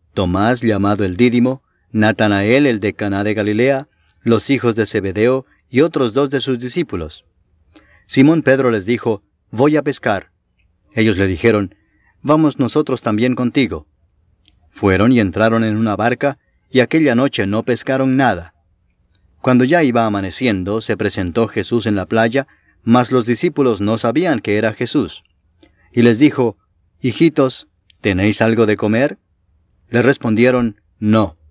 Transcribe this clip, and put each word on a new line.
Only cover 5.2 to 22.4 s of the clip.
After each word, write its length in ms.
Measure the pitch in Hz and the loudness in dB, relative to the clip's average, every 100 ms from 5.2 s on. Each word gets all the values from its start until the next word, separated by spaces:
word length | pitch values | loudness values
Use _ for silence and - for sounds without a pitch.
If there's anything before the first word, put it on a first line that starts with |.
| 117 131 - _ _ | 0 -2 -6 _ _
y 120 | 123 | 0
otros 320 | 165 160 123 | 0 0 -2
dos 160 | 113 143 | 0 -2
de 120 | 139 | -2
sus 180 | 127 123 | -4 -6
discípulos. 680 | 123 175 170 92 78 - _ _ _ _ _ _ _ _ - | -6 -6 -6 -6 -10 -14 _ _ _ _ _ _ _ _ -4
Simón 360 | - 143 165 | 4 4 4
Pedro 300 | 131 135 127 | 2 2 2
les 140 | 110 92 | -2 -2
dijo, 380 | 120 120 104 _ _ _ | -2 -2 -6 _ _ _
"Voy 240 | 110 147 151 | 0 2 2
a 60 | |
pescar". 480 | 143 135 123 98 - _ _ _ _ _ _ | -2 -4 -4 -4 -6 _ _ _ _ _ _
Ellos 240 | 117 110 95 | -2 0 2
le 100 | 98 | 0
dijeron, 480 | 87 117 107 95 - _ _ _ _ | 0 2 2 0 -8 _ _ _ _
"Vamos 380 | 131 156 151 127 | 0 2 2 0
nosotros 420 | 120 151 147 127 | -2 -2 -2 -4
también 340 | 117 104 127 120 | -4 -2 0 -2
contigo". 520 | 123 143 113 82 - _ _ _ _ _ _ _ _ | -2 -2 -2 -4 -12 _ _ _ _ _ _ _ _
Fueron 420 | - 101 92 110 | -2 0 2 4
y 80 | 123 | 2
entraron 440 | 98 92 110 113 | 0 0 0 0
en 140 | 110 107 | -2 -2
una 180 | 113 101 | -2 -2
barca, 440 | 117 123 143 131 _ _ _ | -2 -2 -4 -6 _ _ _
y 120 | 127 | 0
aquella 340 | 117 160 151 117 | 2 2 2 2
noche 300 | 139 - 98 | 0 -2 -4
no 180 | 107 | -4
pescaron 540 | 113 120 - 135 135 131 | -4 -4 -2 -2 0 0
nada. 360 | 127 90 82 _ _ _ _ _ _ _ _ _ | 0 -2 -8 _ _ _ _ _ _ _ _ _
Cuando 220 | - 123 | 0 2
ya 200 | 127 175 | 2 2
iba 220 | 143 117 113 | 2 0 0
amaneciendo, 760 | 101 95 - 127 98 90 110 | -2 -6 -4 -2 -2 -4 -6
se 160 | - 101 | -4 -4
presentó 500 | 104 101 90 117 110 | -4 -4 -4 -2 -2
Jesús 380 | 113 95 120 110 | -4 -4 -4 -2
en 100 | 101 | -4
la 120 | 92 | -2
playa, 400 | 113 113 131 | 0 0 0